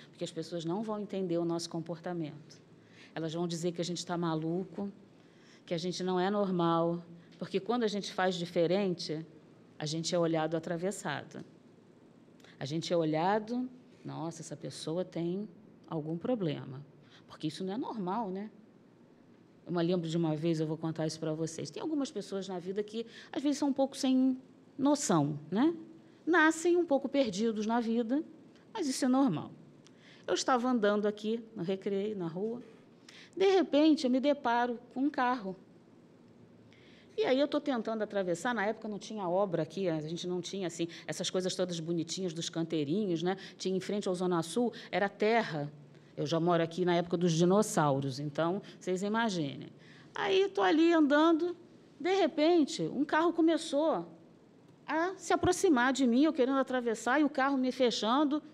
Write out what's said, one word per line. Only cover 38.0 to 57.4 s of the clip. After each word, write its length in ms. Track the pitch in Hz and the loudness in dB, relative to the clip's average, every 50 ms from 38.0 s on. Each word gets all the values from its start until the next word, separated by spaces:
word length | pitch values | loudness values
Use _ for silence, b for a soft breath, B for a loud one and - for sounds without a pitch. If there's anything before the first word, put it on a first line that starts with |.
atravessar. 520 | 208 208 208 202 190 180 170 165 - 196 240 | -4 -2 -2 -2 0 0 -2 -2 -2 -2 0
Na 120 | 214 196 | 0 0
época 220 | 214 220 220 - 214 | 0 -2 -4 -6 -8
não 100 | 208 185 | -8 -8
tinha 300 | - - 220 214 190 170 | -10 -10 -8 -6 -2 0
obra 340 | 175 190 208 196 170 160 | 2 2 2 2 0 -2
aqui, 260 | 156 156 - 196 196 175 | -2 -4 -4 -2 -2 0
a 120 | 160 156 | 0 -2
gente 260 | 151 156 170 165 - | -4 -6 -6 -6 -4
não 140 | 180 180 180 | -4 -4 -4
tinha, 260 | 170 - - 196 190 | -6 -6 -6 -6 -6
assim, 220 | 170 170 - 170 170 B B B | -6 -4 -4 -6 -6 B B B
essas 220 | B - - 180 - | B -8 -6 -6 -2
coisas 240 | - 185 185 185 180 | -2 -2 -2 -2 -2
todas 240 | - 185 180 175 165 | -2 -2 -2 -4 -6
bonitinhas 520 | 160 165 175 165 151 170 - 185 190 175 | -4 -2 -2 -2 -2 -4 -6 -4 -4 -4
dos 160 | 151 170 165 - | -4 -6 -8 -6
canteirinhos, 760 | - 165 165 160 165 160 147 135 165 214 220 185 170 156 | -4 -4 -4 -2 0 -2 0 0 0 0 0 0 -2 0
né? 140 | 165 180 190 185 B B B | 0 -2 -2 -4 B B B
Tinha 200 | B - 190 190 | B -4 -2 -2
em 40 | 185 | -2
frente 280 | 180 - 196 208 202 202 | -2 -2 -4 -2 -2 -2
ao 60 | 185 | -2
Zona 280 | 175 185 180 180 165 | 0 0 0 2 0
Sul, 300 | 160 165 - 240 247 226 226 B B B | 0 0 0 0 0 0 -2 B B B
era 180 | - 180 202 196 | -2 0 0 0
terra. 640 | - - 208 214 226 233 214 151 160 151 143 147 - - - - B B B B B | 0 0 2 4 4 2 2 0 -4 -4 -6 -6 -8 -14 -20 -20 B B B B B
Eu 100 | - 156 | -6 -2
já 120 | 135 165 165 | 0 0 2
moro 240 | 165 175 175 170 | 4 4 4 4
aqui 220 | 170 165 165 185 180 | 2 0 0 -2 0
na 100 | 175 175 | 2 2
época 220 | 170 175 175 180 | 2 0 0 -2
dos 160 | 170 175 175 | 0 2 2
dinossauros, 880 | 160 160 175 175 190 208 214 214 - 185 156 143 135 135 139 139 123 135 | 4 4 4 6 6 4 4 4 2 2 4 4 2 2 0 -4 -4 -4
então 400 | 147 151 147 - 160 170 185 202 B B B B | -6 -6 -2 -2 0 0 -2 -4 B B B B
vocês 240 | - 180 185 180 | -4 -4 -2 -2
imaginem. 680 | 196 202 214 226 233 226 185 175 151 139 131 - - - - B B B B B B B - | -2 -2 0 0 0 0 0 -2 -4 -4 -6 -10 -12 -16 -18 B B B B B B B -6
Aí 340 | - - - 381 381 392 392 | -4 0 2 4 4 4 2
tô 120 | - 392 | 2 2
ali 320 | 392 370 339 302 330 339 | 2 4 6 6 6 6
andando, 640 | 339 320 302 262 285 294 311 339 339 294 339 349 349 - - - - - - - - - | 6 6 6 6 6 6 6 6 4 4 2 -2 -4 -8 -14 -20 -20 -20 -20 -20 -16 -6
de 160 | 269 349 392 | -2 0 2
repente, 680 | 392 370 285 - 302 294 330 359 339 277 214 - - | 4 2 2 2 4 4 6 6 6 4 2 0 -4
um 220 | 165 156 - 233 302 | -4 -2 0 -2 0
carro 280 | - - 311 330 349 | 2 2 2 2 2
começou 760 | 339 - 320 330 330 294 - - 269 285 311 320 254 175 170 - - - - - - - - - - - - - - - - | 2 4 4 4 4 2 0 -2 0 0 2 2 0 0 -4 -8 -14 -20 -20 -20 -20 -20 -20 -20 -20 -20 -20 -20 -20 -18 -8
a 280 | - 285 320 339 370 381 | -4 -2 0 0 -2 -4
se 160 | - - - | -6 -2 0
aproximar 600 | 359 359 - 359 359 - - 381 294 240 240 262 | 0 2 4 2 2 4 4 4 6 6 4 4
de 140 | 262 247 277 | 4 4 2
mim, 180 | 240 226 254 302 | 4 6 6 4
eu 80 | 320 | 4
querendo 260 | - - 247 254 269 269 | 4 4 2 2 4 2
atravessar, 600 | 262 262 254 254 240 240 220 220 - 247 254 302 | 0 0 0 -2 0 -2 -2 -2 0 2 2 4
e 40 | 302 | 2
o 60 | 277 | 2
carro 260 | 294 - | 2 0